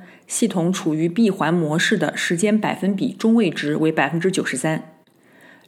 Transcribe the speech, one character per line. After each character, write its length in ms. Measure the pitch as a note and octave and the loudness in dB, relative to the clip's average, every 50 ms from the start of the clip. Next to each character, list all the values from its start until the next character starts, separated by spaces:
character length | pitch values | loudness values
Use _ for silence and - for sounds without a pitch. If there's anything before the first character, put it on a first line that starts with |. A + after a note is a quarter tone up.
| - - - - _ | -20 -20 -20 -20 _
系 220 | - - - B3 G#3 | -10 -4 -2 -2 0
统 260 | F#3+ F#3 E3 F3 F#3+ | 0 0 0 0 0
处 220 | F#3+ - E3 D3+ | -2 -2 -2 0
于 120 | D#3 D#3+ F3 | 0 0 0
闭 220 | E3+ A3+ A#3 G3+ | 2 2 2 2
环 240 | F#3 - D3 D#3 E3+ | 2 2 0 0 2
模 240 | F3+ E3 D3+ D3+ E3+ | 2 0 0 0 0
式 180 | - - A#3 | 0 2 0
的 220 | F3+ D#3+ C#3+ - - | 0 0 -2 -2 -4
时 180 | - - F3+ | -4 -2 -2
间 240 | E3 G#3 G#3+ G#3+ G#3+ | 0 2 2 2 2
百 140 | G#3 C#3+ C#3 | 2 0 -4
分 220 | - - F#3 G3+ | -2 -2 -2 -2
比 180 | F#3+ - - - | 0 -2 -4 -4
中 220 | - - A3 A3+ | 0 2 2 4
位 160 | A#3 A3 E3+ | 4 4 2
值 240 | - - D3 D3 D3+ | 0 -2 -4 -2 0
为 160 | D3+ D#3 D#3 | 0 0 0
百 180 | D#3 D#3+ C#3 C#3+ | 2 2 0 0
分 100 | D#3 E3 | 0 0
之 120 | E3+ F#3+ | 0 0
九 120 | F#3+ - C3 | 0 0 -2
十 140 | - - B2+ | -2 -2 -4
三。 380 | - D#3+ D#3 D#3 - - - _ _ _ _ _ _ _ _ - - - - - _ | -2 -2 -2 -4 -6 -10 -20 _ _ _ _ _ _ _ _ -20 -20 -20 -20 -20 _